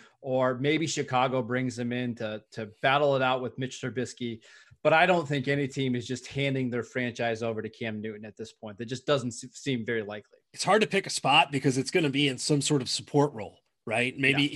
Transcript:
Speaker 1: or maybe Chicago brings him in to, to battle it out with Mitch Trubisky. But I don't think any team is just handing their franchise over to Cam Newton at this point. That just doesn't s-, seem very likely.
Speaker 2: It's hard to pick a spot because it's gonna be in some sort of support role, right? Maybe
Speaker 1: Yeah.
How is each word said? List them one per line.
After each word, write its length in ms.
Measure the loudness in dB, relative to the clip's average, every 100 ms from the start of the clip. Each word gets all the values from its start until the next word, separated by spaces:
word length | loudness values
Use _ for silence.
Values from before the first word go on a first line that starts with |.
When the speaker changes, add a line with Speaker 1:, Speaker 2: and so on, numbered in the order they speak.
| -20 _
Speaker 1:
or 320 | -2 2 2 2
maybe 280 | 0 0 0
Chicago 560 | -4 0 2 2 0
brings 360 | -2 -2 -2 -4
him 140 | -4
in 220 | -2 -4 -4
to, 260 | -6 -8 -10
to 180 | -10 -10 -2
battle 340 | 2 4 4 4
it 60 |
out 180 | 2 0
with 180 | -2 -6
Mitch 220 | -8 -6
Trubisky. 600 | -6 -4 -6 -6 -8 -8 -14 -20 -20 -2
But 100 | 4
I 100 | 6 6
don't 220 | 4 2
think 180 | -2 0
any 220 | 0 0
team 260 | -2 -2
is 120 | -2 -4
just 200 | -8 -6
handing 440 | -4 -2 0 -2
their 120 | -4
franchise 600 | -4 -4 -4 -2 -2 -2
over 180 | -2 -4
to 80 | -8
Cam 320 | -8 -8 -6
Newton 240 | -8 -10
at 120 | -14 -14
this 160 | -16
point. 260 | -14 -16 -12
That 80 | -8
just 200 | -6 0
doesn't 220 | 0 0
s-, 160 | -8 -14
seem 320 | -10 -4 -4
very 180 | -2 -4
likely. 360 | -4 -10 -14 _ _
Speaker 2:
It's 100 | -6
hard 160 | 2 4
to 60 | 4
pick 180 | 0 -2
a 40 |
spot 420 | -2 4 4 4
because 240 | 2 2 2
it's 140 | 0
gonna 180 | 2 2
be 180 | 2 0
in 100 | 0
some 220 | 0 0
sort 180 | 2 0
of 80 | 0
support 440 | -6 0 2 2
role, 240 | 0 -10 -12 _ _ -4
right? 300 | 0 0 2
Maybe 260 | 2 4
Speaker 1:
Yeah. 40 | 2